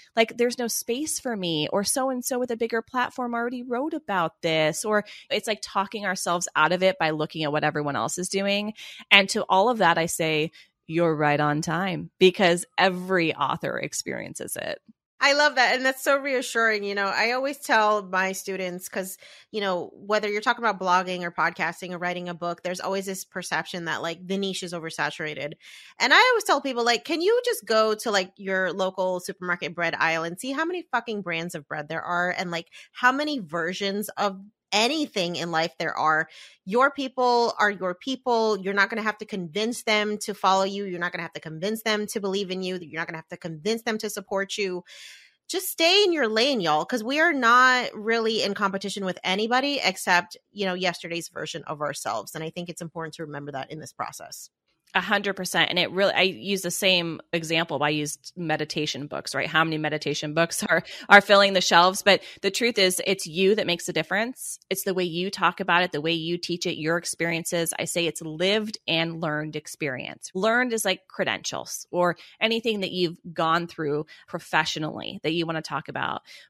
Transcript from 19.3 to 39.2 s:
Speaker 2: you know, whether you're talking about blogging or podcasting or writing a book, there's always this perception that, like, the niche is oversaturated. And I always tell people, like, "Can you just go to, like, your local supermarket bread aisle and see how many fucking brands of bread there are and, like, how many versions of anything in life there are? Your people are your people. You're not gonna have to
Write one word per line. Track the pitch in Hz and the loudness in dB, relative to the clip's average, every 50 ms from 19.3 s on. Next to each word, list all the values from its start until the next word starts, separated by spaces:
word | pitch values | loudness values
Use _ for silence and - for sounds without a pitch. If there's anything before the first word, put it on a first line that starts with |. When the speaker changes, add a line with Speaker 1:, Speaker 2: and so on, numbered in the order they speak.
| - - - _ | -20 -20 -14 _
Speaker 2:
you | 214 208 | -6 -4
know, | 202 190 180 175 123 - - | -2 -2 -2 -2 -4 -8 -12
whether | - 202 202 214 214 214 208 | -10 -4 0 0 0 0 0
you're | 208 214 | -2 -2
talking | 214 254 240 240 233 | 0 0 0 0 0
about | 220 196 185 | -2 -2 0
blogging | 185 180 180 185 180 185 180 175 | 2 4 4 4 2 0 -4 -6
or | 175 170 | -6 -6
podcasting | - 175 160 165 165 - 160 170 170 - 190 180 180 | -2 0 0 0 0 -2 -4 -4 -4 -6 -10 -10 -6
or | |
writing | 165 175 180 175 180 175 | -4 -4 -4 -4 -4 -6
a | 175 175 | -8 -8
book, | 160 175 175 170 - | -6 -6 -6 -6 -4
there's | - 180 185 - | -6 -6 -6 -4
always | - 185 190 196 185 | -4 -4 -4 -4 -4
this | 196 190 - - | -6 -8 -8 -10
perception | _ - 185 175 - 170 160 160 - - 175 170 | _ -10 -10 -6 -4 -4 -4 -4 -4 -8 -8 -6
that, | 160 143 104 | -6 -4 -4
like, | 151 165 165 180 185 | -4 -6 -8 -8 -6
the | 175 196 | -4 -4
niche | 196 196 190 180 - | -2 -2 -4 -4 -6
is | 190 170 175 | -8 -8 -8
oversaturated. | 170 160 160 - - 147 151 - - 156 151 151 135 143 151 - - - - - - - - - - | -8 -8 -8 -4 -4 -4 -4 -4 -6 -8 -8 -6 -8 -8 -10 -10 -14 -20 -20 -20 -20 -20 -14 -6 -2
And | - 311 311 | 2 6 6
I | |
always | 392 494 508 480 427 415 | 8 8 6 6 4 2
tell | 403 339 285 | 2 2 2
people, | - 269 233 240 233 | 0 -2 -2 0 2
like, | 240 233 226 - | 2 2 2 0
"Can | - 339 311 | -2 -2 0
you | 349 415 466 494 494 | 2 2 2 2 2
just | 494 403 - - | 0 -2 -2 0
go | - 220 220 220 220 214 | 2 4 4 4 4 2
to, | 220 - 233 | -2 -2 0
like, | 202 190 190 190 _ | 2 2 0 -2 _
your | - 196 190 190 190 185 175 170 | -10 -6 -2 -2 0 0 0 0
local | 196 185 190 190 196 185 185 180 180 | 0 -2 -2 0 -2 -2 -2 -2 -4
supermarket | - - 175 - 180 180 175 175 165 143 160 | -6 -8 -10 -6 -4 -4 -4 -2 -4 -6 -4
bread | 175 170 165 - | -2 -2 -2 0
aisle | - 160 160 165 160 165 | 0 0 2 0 0 -2
and | 170 180 | -4 -6
see | - 247 262 | -8 -6 -6
how | 269 294 330 | -4 -4 -4
many | 339 359 349 330 _ | -4 -4 -8 -6 _
fucking | 262 233 233 233 214 202 | -6 -4 -4 -4 -6 -6
brands | 180 170 165 165 170 175 - | -6 -4 -4 -4 -4 -6 -8
of | 156 143 | -10 -10
bread | - 147 151 147 | -8 -8 -8 -8
there | 147 165 160 - | -6 -8 -6 -4
are | - 175 175 175 180 | -2 0 0 0 0
and, | - - 190 175 | -2 -2 -4 -4
like, | 170 170 170 _ - - - - | -6 -6 -8 _ -16 -20 -20 -20
how | - - 247 254 262 | -4 0 2 2 2
many | 285 302 302 294 240 | 2 0 -2 -4 -4
versions | 180 147 160 170 160 175 190 - 202 196 196 208 208 - | -6 -6 -4 -4 -4 -4 -4 -4 -4 -2 -2 -4 -6 -6
of | - - 208 196 190 190 196 208 _ _ _ - | -4 -2 -2 -2 -2 -6 -14 -20 _ _ _ -2
anything | 190 208 226 247 311 320 294 - - 202 170 175 175 | 0 2 2 2 0 0 -4 -2 -2 -2 -2 -2 -2
in | 135 170 175 | -4 -4 -2
life | 165 160 165 170 - - | 0 0 0 0 -2 -4
there | 165 - - | -4 -4 -2
are? | - 143 156 156 156 160 - - - - - - _ - | 0 2 2 2 2 0 -2 -6 -20 -20 -20 -20 _ -6
Your | 185 208 247 269 285 | -2 2 4 4 4
people | 285 285 262 262 - 254 247 247 240 233 233 - - | 2 0 -6 -4 -2 0 2 4 4 4 4 2 2
are | - 208 208 | 2 2 2
your | 208 170 185 180 180 | 2 0 -4 -4 -4
people. | - - 269 262 254 - 247 233 226 220 220 208 190 | -4 -6 -6 -6 -4 0 0 2 2 2 2 0 0
You're | 180 196 196 | -2 0 2
not | 202 196 220 | 2 2 2
gonna | 240 214 214 | 0 -2 -2
have | 214 208 | -2 -4
to | - | -4